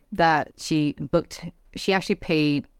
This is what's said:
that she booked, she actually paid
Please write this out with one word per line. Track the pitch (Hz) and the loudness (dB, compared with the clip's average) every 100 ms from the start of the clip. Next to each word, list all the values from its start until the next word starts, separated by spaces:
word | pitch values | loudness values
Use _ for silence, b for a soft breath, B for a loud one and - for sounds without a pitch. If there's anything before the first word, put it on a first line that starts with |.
| - | -6
that | 190 165 156 - - | 2 4 2 0 -8
she | - 160 147 - | -2 0 0 -2
booked, | 143 170 - - 170 - _ - | 0 -2 -2 -10 -14 -16 _ -8
she | - | 0
actually | 190 - | 0 0
paid | 196 - 160 151 143 - _ | -4 0 2 2 0 -4 _